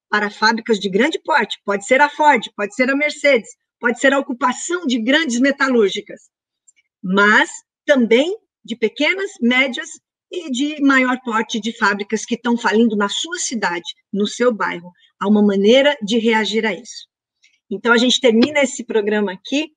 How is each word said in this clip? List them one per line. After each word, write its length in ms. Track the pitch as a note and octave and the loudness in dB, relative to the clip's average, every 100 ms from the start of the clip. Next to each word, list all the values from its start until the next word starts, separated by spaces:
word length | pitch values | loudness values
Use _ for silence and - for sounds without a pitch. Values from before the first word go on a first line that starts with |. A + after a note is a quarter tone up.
| _ | _
para 200 | G#3 G#3 | -4 -4
fábricas 500 | - A3 A3 - G#3 | -2 0 0 -2 -2
de 100 | G3 | -2
grande 300 | F#3+ D4 F4 | 0 0 -2
porte, 360 | - D4 G#3 - - | -2 -2 -2 -6 -6
pode 200 | G3+ - | -4 0
ser 140 | C4 | 2
a 100 | D4 | 2
Ford, 320 | - D4+ B3+ - - | 2 2 2 0 -8
pode 180 | G3+ - | -6 -2
ser 140 | B3+ | -2
a 60 | C#4 | 0
Mercedes, 540 | D4+ C#4+ C#4+ B3 - - _ _ | -2 0 2 2 0 -18 _ _
pode 200 | A#3 A#3 | -4 0
ser 140 | C4+ | 2
a 60 | C#4 | 2
ocupação 640 | C#4 A#3+ C4 B3 - F4 D#4 | -2 -2 -2 -2 -6 -6 -2
de 160 | A#3+ | -2
grandes 380 | A3 D4+ D#4+ A#3+ | 2 0 0 0
metalúrgicas, 840 | C#4 C#4 C4+ A#3+ G3 G#3 G#3 - _ _ _ _ _ _ _ _ | 0 0 0 2 2 -2 -12 -16 _ _ _ _ _ _ _ _
mas 460 | F3+ G3 G#3 A#3 E4 - _ _ - | -2 2 4 4 2 -6 _ _ 0
também 500 | C4+ A3 A#3 D#4+ A4 _ _ | 2 4 4 2 -4 _ _
de 120 | - - | -12 -4
pequenas, 560 | G#3+ - D4+ F#4+ G4 - | -4 0 -2 -2 -6 -2
médias 480 | A#3+ B3+ C4+ C#4 D#4+ - _ _ _ | 0 2 0 -4 -12 -16 _ _ _
e 180 | F4+ D#4+ | -10 -6
de 320 | A#3+ D4 D4+ | -4 -4 0
maior 380 | C#4 C4+ B3+ B3+ | 2 4 2 -2
porte 360 | A#3+ A3 A3 A3+ | -4 -4 -4 -6
de 180 | G#3+ - | -6 -2
fábricas 480 | G3+ G3+ G3+ G#3+ - | -2 -2 -4 -6 -4
que 100 | A#3+ | -4
estão 220 | A#3+ A#3+ | -2 -2
falindo 380 | G3+ G#3+ A#3 G#3 | 0 2 2 0
na 140 | G#3 | -4
sua 280 | - E4 F4 | -4 -8 -8
cidade, 480 | - A#3+ F#3+ F3 - - _ | -6 -4 -4 -6 -10 -16 _
no 140 | G3 G#3 | -4 -4
seu 280 | - B3 | -2 -2
bairro. 380 | G3+ F3 F3 F3 - _ - | 0 -4 -8 -14 -20 _ -6
Há 80 | G3 | 0
uma 160 | G#3 G#3 | 2 4
maneira 520 | G3 G3+ C4 C#4+ C#4+ | 4 4 4 4 0
de 160 | G3 A#3 | -2 0
reagir 480 | A3+ A3 G3 A3 G#3+ | 0 0 0 -2 -4
a 80 | |
isso. 340 | F#3 A#3+ - - _ _ _ _ _ - | -6 -12 -20 -20 _ _ _ _ _ -12
Então, 220 | F#3+ A#3 | -4 2
a 60 | A#3+ | 2
gente 220 | B3 - | 2 2
termina 420 | B3 A3+ C4+ D4 | 2 4 2 2
esse 240 | C4 - A#3 | -2 -2 -4
programa 480 | G#3+ G#3 G#3 G3 | -2 0 -2 -2
aqui 380 | F#3+ - C#4 D#4 | -6 -6 -4 -6